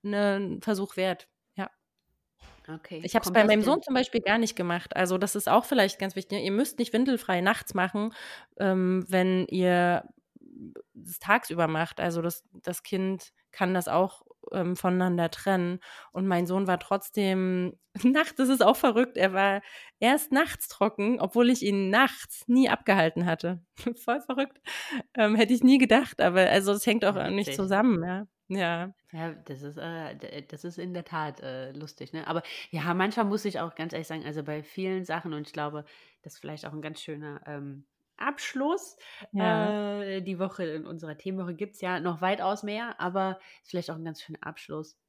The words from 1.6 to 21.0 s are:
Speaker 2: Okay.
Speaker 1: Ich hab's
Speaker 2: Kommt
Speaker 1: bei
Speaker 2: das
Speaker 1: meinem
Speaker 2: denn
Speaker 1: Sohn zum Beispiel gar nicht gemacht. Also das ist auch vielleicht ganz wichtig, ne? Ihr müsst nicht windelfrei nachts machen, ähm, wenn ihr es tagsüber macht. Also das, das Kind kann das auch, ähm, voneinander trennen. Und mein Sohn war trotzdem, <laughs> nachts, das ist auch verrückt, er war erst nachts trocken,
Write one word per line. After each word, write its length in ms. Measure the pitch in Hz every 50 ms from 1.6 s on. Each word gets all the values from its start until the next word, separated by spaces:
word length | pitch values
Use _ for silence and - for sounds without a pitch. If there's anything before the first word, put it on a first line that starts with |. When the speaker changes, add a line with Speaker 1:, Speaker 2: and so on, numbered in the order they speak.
| 190 - _ _ _ _ _ _ _ _ _ _ _ _ _ _ - - - _ _ -
Speaker 2:
Okay. 340 | 160 160 - - 175 160
Speaker 1:
Ich 140 | 165 175 -
hab's 140 | 226 - -
Speaker 2:
Kommt 20 |
Speaker 1:
bei 120 | 185 226 208
Speaker 2:
das 0 |
Speaker 1:
meinem 180 | 214 214 214
Speaker 2:
denn 0 |
Speaker 1:
Sohn 200 | 208 240 302 -
zum 120 | - 294 262
Beispiel 260 | 247 254 - - 233
gar 180 | - 196 208 233
nicht 180 | 233 214 -
gemacht. 380 | - 180 175 175 175 - - -
Also 200 | - 185 180 185 185
das 160 | 196 202 -
ist 140 | 208 - -
auch 160 | 170 226 240
vielleicht 340 | - 294 247 196 196 - -
ganz 180 | 196 196 -
wichtig, 220 | 190 190 _ 196 202
ne? 60 | -
Ihr 80 | 196
müsst 260 | 196 220 285 - - -
nicht 140 | 240 -
windelfrei 480 | - 220 254 277 254 220 - - 185 175
nachts 320 | 180 196 233 - - - -
machen, 380 | 190 185 180 - 202 208 226 - - - - - - - _ _ -
ähm, 460 | 202 190 190 185 185 180 185 190 180 -
wenn 380 | 185 185 185 185 185 185 185 -
ihr 560 | - 185 180 180 180 175 175 175 175 - - - _ _ _ _ _ - - - - - 107 78 - - - _ _ - -
es 140 | 180 170 -
tagsüber 480 | - 196 208 240 - - 175 170 165 160
macht. 320 | 160 156 165 - - -
Also 220 | - 175 165 170
das, 220 | 165 175 170 - _ _
das 300 | 185 - _ 170 175 -
Kind 500 | - - 202 190 190 190 190 175 - - _ _ _ _
kann 220 | - - 196 180 185
das 140 | 180 170 -
auch, 340 | - 170 185 185 - - _ _ - _ - -
ähm, 240 | - 196 175 175 180
voneinander 540 | - - 185 180 180 185 180 175 175 170 160
trennen. 500 | - - - 202 190 185 175 175 180 180 - - - - - -
Und 140 | _ 185 190
mein 200 | 196 180 175 175
Sohn 200 | 175 185 196 196
war 120 | 185 180 175
trotzdem, 1000 | - - 196 196 - - - 214 202 190 190 190 185 185 185 180 180 180 - _ _ _ _
<laughs> 80 | 202
nachts, 320 | - 247 269 302 320 320 -
das 120 | - 269 254
ist 140 | 269 233
auch 140 | 208 202 269
verrückt, 400 | - - 262 208 226 254 254 -
er 160 | - 185 190
war 300 | 185 190 196 202 196 202 - - - - - - _ _
erst 340 | 214 240 269 294 - -
nachts 360 | 254 277 330 - - - - -
trocken, 520 | - - 196 208 208 -